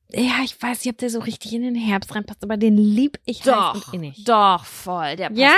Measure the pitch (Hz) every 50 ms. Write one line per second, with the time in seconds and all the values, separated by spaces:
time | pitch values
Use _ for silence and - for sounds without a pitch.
0 | _ _ - - 240 254 254 247 269 240 - - - 240 247 - - 247 233 -
1 | 247 247 226 233 220 233 220 - - 214 220 233 247 254 240 233 226 220 202 196
2 | - - - 214 208 - 208 - - 208 220 208 214 226 214 208 214 208 208 220
3 | 269 285 - - _ - 240 - - 254 247 214 196 - - 208 185 - - 180
4 | 160 143 135 220 208 233 233 214 208 196 185 175 - - - - - 185 180 175
5 | 160 147 147 170 185 - 214 220 262 277 311